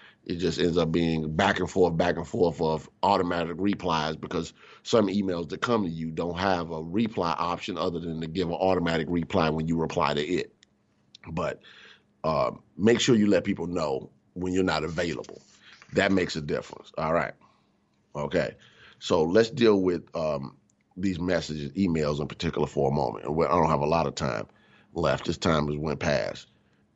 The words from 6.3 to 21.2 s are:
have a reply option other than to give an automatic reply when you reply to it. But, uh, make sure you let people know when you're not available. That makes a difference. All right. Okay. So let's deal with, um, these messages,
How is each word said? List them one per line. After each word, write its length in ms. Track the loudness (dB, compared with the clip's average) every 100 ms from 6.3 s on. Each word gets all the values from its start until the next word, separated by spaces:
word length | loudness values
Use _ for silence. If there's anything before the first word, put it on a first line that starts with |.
| -2
have 320 | 0 0 -2
a 120 | -8
reply 520 | -4 -2 -2 0 -2 0
option 400 | -2 -4 -6 -4
other 200 | -4 -4
than 220 | -6 -6
to 60 | -6
give 220 | -4 -2
an 60 |
automatic 520 | 0 2 2 2 0 0
reply 400 | -2 0 2 2
when 180 | 0 0
you 120 | 0
reply 340 | 0 0 0
to 80 | 0
it. 340 | -2 -2 -4 _ _ _ _ _ _ -20 -10
But, 320 | -4 -4 -6 -12 -20 -20 -20 _ _
uh, 260 | -2 0 0 -4 _ 0
make 240 | 4 4
sure 160 | 6 6
you 100 | 6
let 180 | 4
people 220 | 2 -2 -2
know 440 | -2 -2 -2 -6 _ _
when 180 | -8 -2
you're 120 | 2
not 200 | 2 2
available. 560 | -2 -2 -4 -4 -8 -16 -20 -20 -20 -20 -6
That 180 | 0 2
makes 240 | 2 0 -4
a 60 |
difference. 500 | -4 -6 -6 -14 -14 -6
All 160 | 0
right. 180 | 0 0 -8 _ _ _ _ _ _ _
Okay. 400 | -8 -2 -2 -2 -6 -20 -20 -20 -10
So 240 | 0 2
let's 260 | 4 4 4
deal 320 | 4 4 6
with, 340 | 4 0 -4
um, 440 | -4 -2 -2 -6 -14 _ _ _ -4
these 200 | -2
messages, 540 | 0